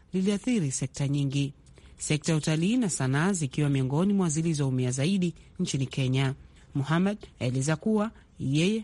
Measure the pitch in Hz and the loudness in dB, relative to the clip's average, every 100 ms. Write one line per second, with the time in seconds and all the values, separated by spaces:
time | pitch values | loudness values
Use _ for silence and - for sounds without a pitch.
0 | - 185 190 202 254 226 143 - 135 - | -6 -2 0 0 0 0 0 -2 -6 -4
1 | 139 143 139 139 143 - - - - - | -2 0 0 -2 -4 -6 -20 -20 -20 -12
2 | - 151 - 156 160 156 185 254 202 - | -2 -2 2 0 2 0 2 2 0 0
3 | 131 143 185 180 139 - 143 135 131 147 | 0 2 2 0 -2 0 2 2 0 0
4 | 196 196 175 151 165 147 135 127 127 131 | 2 2 2 0 0 0 0 2 0 0
5 | 156 196 175 - - - 180 139 127 - | 0 2 0 -4 -20 -6 -4 -2 -2 -2
6 | 127 131 135 135 - - - 143 135 165 | 0 2 0 -4 -14 -20 -8 -6 0 2
7 | 196 208 - - 123 131 139 156 220 214 | 2 -2 -12 -6 -2 -2 0 -2 0 0
8 | 220 - - - 131 151 185 220 | 0 -6 -20 -8 -2 2 2 0